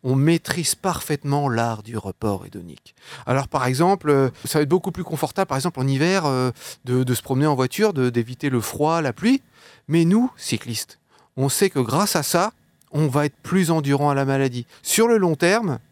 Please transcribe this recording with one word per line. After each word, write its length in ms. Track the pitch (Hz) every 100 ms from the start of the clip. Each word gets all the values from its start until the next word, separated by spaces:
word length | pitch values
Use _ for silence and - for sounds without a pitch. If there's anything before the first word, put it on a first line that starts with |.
on 100 | 131
maîtrise 600 | 135 147 165 - 180 160
parfaitement 720 | - 190 165 - 147 143 143 143
l'art 340 | 113 117 110
du 140 | 104 113
report 500 | 98 - 110 95 92
hédonique. 480 | 98 87 71 - _ - - -
Alors 220 | 131 131
par 180 | 143 127
exemple, 440 | 131 175 196 151
euh, 200 | 139 135 -
ça 140 | - 156
va 40 |
être 60 | 147
beaucoup 240 | 180 190
plus 120 | 175
confortable, 440 | 175 147 151 - 190
par 80 | 135
exemple 220 | 160 135
en 60 | 135
hiver, 380 | 135 165 190 151
euh, 240 | 131 127 117 - -
de, 180 | 123 127
de 100 | 127
se 80 | 120
promener 240 | - 131 151
en 80 | 135
voiture, 360 | 127 - 214
de, 180 | 160 127
d'éviter 380 | 120 117 127 143
le 120 | 127
froid, 400 | 107 - 147 165
la 120 | 147
pluie. 300 | 113 208 269 _ _ - - -
Mais 160 | 165
nous, 260 | 165 214 247 -
cyclistes, 600 | - 113 120 107 - - _ _ _ -
on 120 | 135
sait 200 | - 196
que 120 | 143
grâce 360 | 117 147 202 165
à 60 |
ça, 300 | 143 170 208 _ _ _ _
on 160 | 147 156
va 180 | 135 147
être 100 | _
plus 280 | - 185 165
endurant 380 | 165 139 139 147
à 40 |
la 100 | 139
maladie. 420 | 135 135 135 123 120 -
Sur 260 | - - 233
le 100 | 226
long 160 | 180
terme 440 | 151 170 214 208 117 _